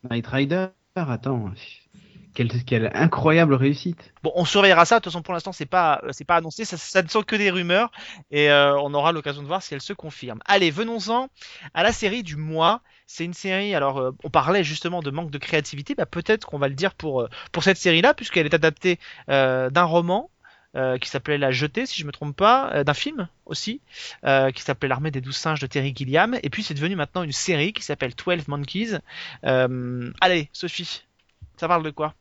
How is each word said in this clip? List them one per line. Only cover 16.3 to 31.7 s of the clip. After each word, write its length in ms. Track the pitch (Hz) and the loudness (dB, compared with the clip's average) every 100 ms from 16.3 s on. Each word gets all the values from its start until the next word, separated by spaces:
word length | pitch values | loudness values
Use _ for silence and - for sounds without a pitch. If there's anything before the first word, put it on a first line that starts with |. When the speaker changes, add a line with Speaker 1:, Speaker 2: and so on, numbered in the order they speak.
| 220 - | -2 -2
Speaker 2:
qu'on 120 | 147 | -4
va 100 | 139 | -2
le 60 | |
dire 200 | 135 185 | 0 -4
pour, 280 | - 156 131 | -4 -4 -2
euh, 60 | 117 - - | -2 -6 -8
pour 140 | 175 | 0
cette 140 | 175 185 | 2 2
série-là, 360 | 180 165 226 | 4 6 4
puisqu'elle 320 | 302 240 180 151 | 4 0 0 2
est 80 | |
adaptée, 460 | 165 160 156 185 175 - - - | 4 2 2 -2 -2 -6 -20 0
euh, 400 | 135 131 131 131 | 2 4 2 2
d'un 140 | 143 | 2
roman, 480 | 175 170 170 190 339 _ - _ _ 135 | 4 2 2 0 -2 _ -20 _ _ -4
euh, 220 | 131 127 | -2 -2
qui 100 | - | -4
s'appelait 280 | 139 139 147 | -6 -2 0
La 140 | 139 | 2
Jetée, 340 | 127 147 220 | 0 -2 -2
si 160 | 254 - | -6 -6
je 60 | 147 | -10
me 60 | |
trompe 240 | - 147 139 | -8 -10 2
pas, 360 | 202 254 269 | 4 4 2
euh, 120 | 147 | 0
d'un 100 | 143 | 0
film 340 | 147 285 302 170 _ | 0 -2 -6 -8 _
aussi, 360 | - 151 - 262 _ - - - | -12 -8 -8 -10 _ -18 -16 -6
euh, 280 | - 135 135 | 2 4 2
qui 100 | 127 | -2
s'appelait 260 | - 135 135 | -6 -4 -2
L'armée 220 | 131 151 | -2 -2
des 100 | 139 | -6
douze 160 | 127 135 | -6 -6
singes 220 | 165 151 | -4 -4
de 80 | 135 | -4
Terry 260 | 143 135 123 | -4 -4 -4
Gilliam. 420 | 135 147 214 254 | 0 2 2 0
Et 60 | 139 | -4
puis, 120 | - | -6
c'est 120 | 214 | -6
devenu 200 | 147 160 | -4 -4
maintenant 300 | 196 147 180 | -2 -4 -4
une 80 | 165 | -4
série 400 | 135 - 160 156 | -4 -2 0 0
qui 100 | 214 | -4
s'appelle 320 | - 147 131 | -8 -4 -4
Twelve 340 | - - 175 143 | -4 -2 -2 -2
Monkeys. 520 | 143 139 185 226 180 _ - - - | -6 -6 -4 -4 -4 _ -16 -16 -6
Euh, 680 | - 131 127 127 123 123 120 - | 0 2 2 -2 -6 -6 -8 2
allez, 280 | 185 175 147 | 2 2 -2
Sophie, 500 | - 175 - 170 - _ _ _ _ - _ | -8 -8 -8 -10 -12 _ _ _ _ -20 _
ça 100 | |
parle 160 | 165 | 0